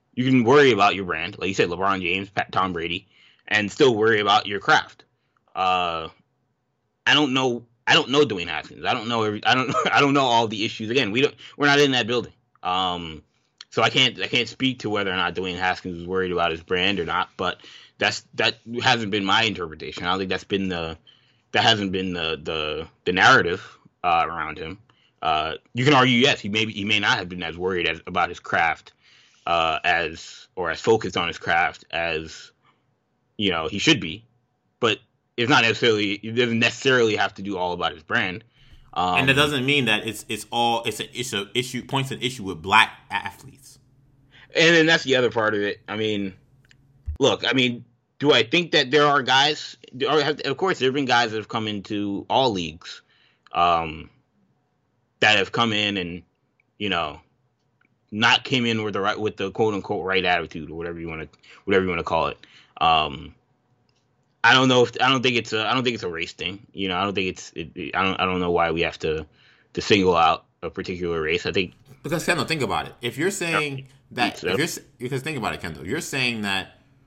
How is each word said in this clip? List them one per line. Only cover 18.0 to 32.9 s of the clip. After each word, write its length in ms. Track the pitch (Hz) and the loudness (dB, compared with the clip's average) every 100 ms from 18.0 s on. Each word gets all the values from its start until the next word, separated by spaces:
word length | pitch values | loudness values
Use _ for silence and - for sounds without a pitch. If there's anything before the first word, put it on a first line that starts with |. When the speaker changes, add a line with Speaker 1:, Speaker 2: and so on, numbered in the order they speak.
| 104 - - | -2 -2 -6
Speaker 1:
that 240 | - 110 - - 120 | -4 -2 -4 -8 -2
hasn't 300 | 120 123 107 | 0 0 0
been 120 | 104 98 | -2 2
my 180 | 104 | 2
interpretation. 600 | 113 92 82 76 71 - | 2 -2 -8 -10 -12 -6
I 60 | 87 | -2
don't 100 | 95 | -2
think 100 | 95 | -2
that's 140 | 92 | -6
been 260 | - 98 95 | -4 -4 -2
the, 280 | 87 80 80 _ _ _ _ _ | -4 -6 -10 _ _ _ _ _
that 120 | 110 | 2
hasn't 280 | 117 110 98 | 4 2 0
been 220 | 92 92 | -4 -4
the, 260 | 87 80 76 | -4 -6 -6
the, 460 | 82 80 76 76 80 _ - | -6 -4 -4 -6 -10 _ -2
the 60 | |
narrative, 640 | 92 110 131 85 90 - - _ _ | 4 6 6 4 -4 -8 -20 _ _
uh, 200 | 90 82 80 | 0 2 0
around 320 | 82 78 80 | -4 -8 -10
him. 220 | 80 95 _ _ _ _ | -12 -14 _ _ _ _
Uh, 320 | 80 78 78 - _ | -2 -2 -2 -8 _
you 100 | 120 | 0
can 100 | 127 | 4
argue, 240 | 139 127 120 | 6 6 4
yes, 220 | 135 - | 4 2
he 100 | 104 | -2
may, 160 | 110 110 | -2 -2
he 200 | 104 104 | -4 -2
may 140 | 104 | 0
not 180 | 104 123 | 0 -2
have 120 | 90 | -4
been 140 | 90 | -8
as 140 | 82 82 | -8 -4
worried 300 | 90 90 82 | -2 0 -2
as, 120 | 82 - | -4 -4
about 220 | 90 85 | -2 -2
his 100 | 85 | -4
craft, 540 | - 95 82 76 - _ _ _ _ _ - | -4 0 0 -2 -10 _ _ _ _ _ -2
uh, 340 | 85 80 78 | 0 2 0
as, 640 | 87 85 80 82 - - - - | 0 0 -2 -8 -16 -20 -14 -6
or 160 | 85 | -6
as 80 | 80 | -2
focused 360 | - 113 92 98 | 2 2 0 -4
on 100 | 85 | -4
his 100 | 80 | -4
craft 480 | - 85 82 - - | -2 0 0 -4 -8
as, 600 | 80 85 80 80 - - _ _ _ _ | -6 -4 -4 -8 -16 -20 _ _ _ _